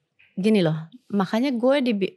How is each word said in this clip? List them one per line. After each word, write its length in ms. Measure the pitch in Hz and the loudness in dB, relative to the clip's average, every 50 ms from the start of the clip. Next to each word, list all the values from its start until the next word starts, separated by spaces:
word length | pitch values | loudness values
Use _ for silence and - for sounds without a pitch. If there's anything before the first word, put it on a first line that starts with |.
| _ _ _ _ _ _ _ | _ _ _ _ _ _ _
gini 240 | - 185 220 220 202 | -4 0 2 4 4
loh. 160 | 175 156 156 156 160 - - - _ - | 4 2 0 -2 -6 -12 -18 -20 _ -6
Makanya 400 | 202 202 190 - - 220 254 285 | -4 -2 -2 -2 -2 -2 -2 -2
gue 240 | 254 226 233 262 269 294 | -2 0 0 2 2 2
dibi-, 340 | 262 254 220 202 190 - - | 0 0 -2 -2 -4 -6 -6